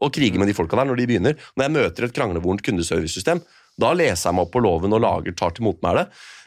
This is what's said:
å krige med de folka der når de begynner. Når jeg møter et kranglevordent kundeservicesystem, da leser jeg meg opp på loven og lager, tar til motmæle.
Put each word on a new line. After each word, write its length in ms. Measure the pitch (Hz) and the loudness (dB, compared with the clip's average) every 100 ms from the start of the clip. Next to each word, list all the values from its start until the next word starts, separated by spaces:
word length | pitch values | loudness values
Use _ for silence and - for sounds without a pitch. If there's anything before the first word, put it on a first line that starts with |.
å 80 | 147 | -2
krige 300 | 160 120 90 | 0 0 2
med 80 | 101 | 0
de 60 | 92 | 0
folka 240 | 78 107 | 0 0
der 80 | 135 | 0
når 100 | 123 | 0
de 80 | 123 | 0
begynner. 240 | 107 113 151 - - | 2 2 0 -6 -2
Når 100 | 139 | 0
jeg 80 | 156 | 2
møter 280 | 117 - 120 | 0 -2 -6
et 60 | 143 | -2
kranglevordent 480 | 113 85 87 104 | -2 -2 -2 -2
kundeservicesystem, 800 | - 90 82 82 80 - 156 170 - _ _ - | -2 -2 -2 -2 -4 -4 -2 -2 -4 _ _ -2
da 140 | 113 | 0
leser 380 | 180 143 87 85 | 2 2 0 0
jeg 40 | 90 | 0
meg 120 | 87 | 0
opp 60 | 123 | 0
på 80 | |
loven 300 | 107 82 98 110 | 2 2 2 2
og 60 | |
lager, 320 | 107 87 87 85 | 2 0 -4 -4
tar 160 | 90 | -4
til 140 | 98 110 | -2 -4
motmæle. 400 | 85 90 117 190 - - - | -2 0 0 -2 -8 -20 -20